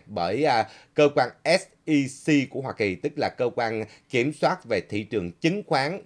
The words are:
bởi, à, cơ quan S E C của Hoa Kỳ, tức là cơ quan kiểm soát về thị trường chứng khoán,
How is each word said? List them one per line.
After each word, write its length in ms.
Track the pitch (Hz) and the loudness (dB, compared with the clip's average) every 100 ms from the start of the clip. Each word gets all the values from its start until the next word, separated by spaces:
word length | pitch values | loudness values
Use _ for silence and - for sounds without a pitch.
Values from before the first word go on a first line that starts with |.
| - | -6
bởi, 380 | 101 87 117 | -4 -2 0
à, 260 | 151 117 107 - _ | 2 2 0 -6 _
cơ 160 | - 147 147 | 2 4 4
quan 140 | 123 - 151 | -2 -2 0
S 160 | 180 - _ - | 0 -2 _ 0
E 100 | 147 131 - - | 0 0 -4 0
C 240 | 147 127 | 2 0
của 120 | 123 | -6
Hoa 120 | 131 | -8
Kỳ, 220 | 95 104 90 | -2 -2 -2
tức 180 | 156 147 | -6 -4
là 120 | 101 | -4
cơ 200 | - 123 120 | -2 -2 -2
quan 300 | 113 110 107 - _ | -2 -4 -8 -14 _
kiểm 240 | 123 139 | 0 0
soát 320 | 151 160 180 117 | 0 -2 -2 -2
về 160 | 107 | -4
thị 220 | - 104 | -2 -6
trường 280 | 107 107 87 | -4 -4 -4
chứng 320 | - 160 202 - | -2 -2 -2 -2
khoán, 340 | 143 139 202 | -2 -2 -6